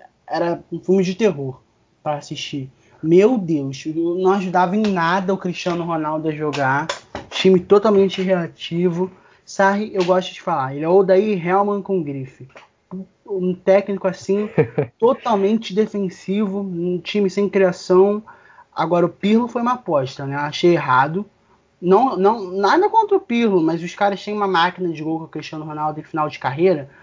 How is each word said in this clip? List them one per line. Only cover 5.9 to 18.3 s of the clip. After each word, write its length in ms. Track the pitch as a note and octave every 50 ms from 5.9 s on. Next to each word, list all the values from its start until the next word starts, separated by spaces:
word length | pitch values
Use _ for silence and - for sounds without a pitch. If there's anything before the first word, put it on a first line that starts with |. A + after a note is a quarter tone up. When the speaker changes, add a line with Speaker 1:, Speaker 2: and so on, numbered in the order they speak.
| E3 D#3 D#3 D3+ D#3 D#3 D#3 D#3+
Speaker 1:
a 20 |
jogar. 560 | D3+ D3 D3+ D3+ C#3 C#3+ C#3 C3 C3+ C#3+ D#3 - - - - _ - - - -
Time 300 | - - - F#3+ F#3+ F3+
totalmente 640 | F3+ - G3 G#3 G3+ A3 G#3 G3 G3 F#3+ F#3 -
reativo. 880 | F#3 F#3+ F#3+ F3+ E3 D#3 - - - - E3 E3+ F3+ F#3 E3 F3 F#3 F#3 - - _ _ _ _ _
Sarri, 500 | - - - G3 G3 G3+ G3+ G#3+ - -
eu 100 | G3 F3
gosto 260 | F3 F#3 F#3 F#3 - -
de 80 | -
falar, 340 | - - E3+ D3 C3 C3 C#3
ele 100 | C#3+ D#3
é 20 | E3
o 100 | F3+ G3
Odair 460 | G3 F3+ F#3+ F#3 G#3+ A3 G#3 F3+ D#3
Helman 360 | F3 F#3 G3 G3+ G#3 G3+ G3+
com 220 | F#3+ - G3 F#3 D#3
grife. 440 | C#3+ C#3 C#3 C3 C3 - - C3 C3+ - - - _ _ _ _ _ F#3 F#3 F#3 - _ _ _
Um 280 | - G3+ F#3 F3+ F#3 F3
técnico 520 | F3+ - G3+ F#3+ G3+ G3+ G#3 G3 F#3+ - F#3+
assim, 420 | F3+ - - - G3 G#3 G#3+ G#3 - - C#3 - -
Speaker 2:
<laughs> 260 | - C#3 - - _
Speaker 1:
totalmente 760 | A3 A#3+ C4+ C#4 - A#3+ A3 G3 G3 G3+ A3+ A3 A3+ - F#3
defensivo, 840 | G#3 A3 G#3+ - G3+ G3 F#3 F3+ - - - F#3+ G#3 G#3+ F#3+ F#3+ G3+
um 400 | G3+ F#3+ F3 E3+ E3+ F3+ F3+ F3
time 300 | E3+ - - G#3 G3+ F#3
sem 200 | F#3 G3 G3+ F#3+
criação. 720 | F#3+ G3 F#3+ F3+ F3+ - - - F#3 F#3 F#3+ G3+ G#3 G#3+ G#3+ -